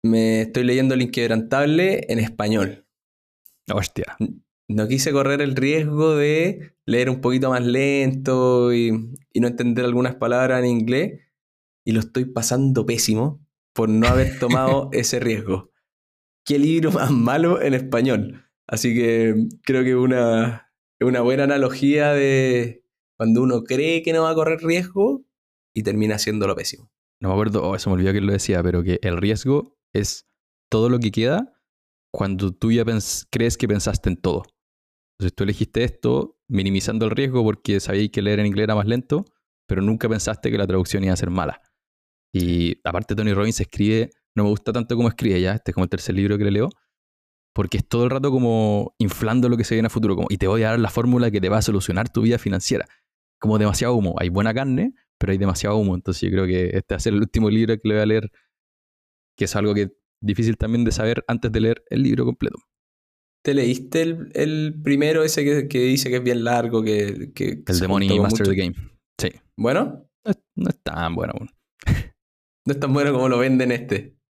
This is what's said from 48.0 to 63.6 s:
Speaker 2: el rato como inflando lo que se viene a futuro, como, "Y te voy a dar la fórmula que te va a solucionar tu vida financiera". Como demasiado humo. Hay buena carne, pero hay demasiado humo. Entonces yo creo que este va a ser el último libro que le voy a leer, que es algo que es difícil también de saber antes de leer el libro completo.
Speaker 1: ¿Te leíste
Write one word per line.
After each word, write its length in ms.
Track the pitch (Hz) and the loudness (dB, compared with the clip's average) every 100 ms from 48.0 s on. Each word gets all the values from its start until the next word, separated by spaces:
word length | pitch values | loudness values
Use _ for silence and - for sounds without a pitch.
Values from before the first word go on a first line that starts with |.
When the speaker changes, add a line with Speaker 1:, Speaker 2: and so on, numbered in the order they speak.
Speaker 2:
el 60 | 123 | 0
rato 200 | 135 139 | 0 0
como 640 | 131 120 113 107 104 - _ | 0 2 2 2 0 -2 _
inflando 500 | 104 - 110 123 123 | -4 -2 0 2 2
lo 80 | 120 | 2
que 80 | |
se 100 | 113 | 0
viene 120 | 113 113 | 0 0
a 40 | |
futuro, 240 | - 107 | 0 0
como, 140 | 90 - | 0 -2
"Y 60 | 98 | -2
te 100 | 95 | 0
voy 160 | 110 | 2
a 60 | 110 | 2
dar 80 | 117 | 0
la 120 | 107 | 0
fórmula 400 | - 120 123 120 | 0 2 2 2
que 80 | 104 | 0
te 80 | 92 | 0
va 100 | 107 | 2
a 40 | |
solucionar 500 | 110 101 - 92 - | 2 0 0 -2 -2
tu 100 | - | 0
vida 160 | 110 120 | 2 0
financiera". 480 | - 95 - 110 - _ _ _ _ _ | -2 -4 -2 -4 -4 _ _ _ _ _
Como 180 | 107 107 | 0 2
demasiado 360 | 104 98 120 | 2 2 0
humo. 200 | 120 95 82 | 2 0 -2
Hay 100 | 90 | -2
buena 260 | 92 107 | 0 0
carne, 400 | 113 139 131 226 - _ _ | 0 -2 0 -2 -4 _ _
pero 140 | - | -2
hay 60 | 95 | 0
demasiado 380 | 98 92 104 107 | 0 0 0 0
humo. 180 | 101 90 | 0 -2
Entonces 260 | - 90 | -4 -4
yo 80 | 95 | 0
creo 160 | 92 95 | 0 0
que 300 | 90 90 98 | 0 0 -2
este 180 | - | -4
va 20 | 98 | -4
a 20 | |
ser 140 | - | 0
el 60 | 101 | 0
último 300 | 104 - 107 | 0 0 2
libro 240 | 107 113 | 2 2
que 140 | 110 107 | 0 0
le 60 | |
voy 80 | 107 | 0
a 40 | 107 | 2
leer, 240 | 110 104 _ _ _ _ _ _ _ _ _ _ _ | 0 -2 _ _ _ _ _ _ _ _ _ _ _
que 100 | - | -4
es 100 | 104 | 0
algo 180 | 104 | 0
que 80 | 104 | 0
es 100 | 98 _ _ _ | -2 _ _ _
difícil 340 | 104 101 113 110 | -4 0 0 0
también 280 | 110 117 | 0 0
de 80 | 117 | 0
saber 320 | - 110 117 - | 0 -2 -2 -4
antes 240 | 117 120 | -4 -2
de 100 | 110 | 0
leer 240 | 113 117 _ | 2 0 _
el 120 | 123 | 0
libro 200 | 135 120 | 2 2
completo. 340 | 123 123 - - _ _ _ _ _ _ _ _ | 0 -2 -6 -6 _ _ _ _ _ _ _ _
Speaker 1:
¿Te 100 | - | -2
leíste 480 | 139 | 0